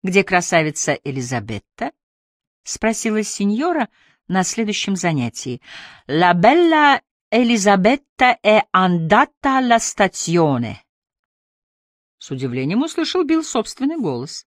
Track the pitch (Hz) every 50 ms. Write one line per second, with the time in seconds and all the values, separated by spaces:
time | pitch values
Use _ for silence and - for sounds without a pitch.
0 | - 190 180 196 185 - 190 175 170 - 185 165 160 151 143 - - - 143 -
1 | _ 143 135 135 123 120 131 120 104 110 113 101 _ _ _ - 226 285 _ _
2 | _ _ _ _ _ _ _ _ _ _ _ _ _ - - - - 220 220 -
3 | - 226 214 214 208 - - - 202 202 208 226 302 359 349 311 233 - _ _
4 | _ _ _ _ _ _ 175 185 180 - - - 226 208 202 - - - 196 180
5 | - 175 160 139 120 117 _ - - 127 123 120 _ - - - - - - -
6 | _ - 143 160 180 175 175 175 170 226 285 339 349 330 320 302 302 285 277 247
7 | _ _ _ _ _ _ - 226 254 233 240 220 185 208 202 190 180 214 262 262
8 | _ _ _ - 262 247 240 _ - 226 214 214 - _ - 185 185 185 180 170
9 | 165 160 208 226 294 302 _ _ - 277 262 262 254 240 233 226 226 - - -
10 | 202 185 _ - - - 165 170 165 151 135 120 120 110 98 - _ _ _ _
11 | _ _ _ _ _ _ _ _ _ _ _ _ _ _ _ _ _ _ _ _
12 | _ _ _ _ - - 143 131 135 131 120 127 131 143 180 226 294 330 - -
13 | 320 - - 370 349 269 320 320 311 - - 254 208 - - - 254 285 330 339
14 | 240 160 127 117 127 156 - - _ _